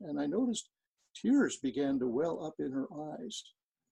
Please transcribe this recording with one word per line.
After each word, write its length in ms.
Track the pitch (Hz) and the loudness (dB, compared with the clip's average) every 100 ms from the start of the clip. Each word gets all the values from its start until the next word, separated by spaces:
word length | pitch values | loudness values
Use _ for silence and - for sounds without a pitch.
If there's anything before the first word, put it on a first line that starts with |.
And 180 | 175 147 | -6 -2
I 60 | 143 | 0
noticed 420 | 180 247 220 - _ _ _ _ - | 2 2 0 -6 _ _ _ _ -4
tears 360 | 107 285 196 - | 4 4 4 2
began 420 | 135 131 139 139 | -2 0 2 2
to 80 | 123 | 2
well 380 | 117 165 165 | 2 0 0
up 100 | 156 156 | -4 -4
in 100 | 147 | -4
her 160 | 135 135 147 151 151 | -2 -4 -6 -8 -8
eyes. 240 | - - - _ _ _ _ | -8 -10 -12 _ _ _ _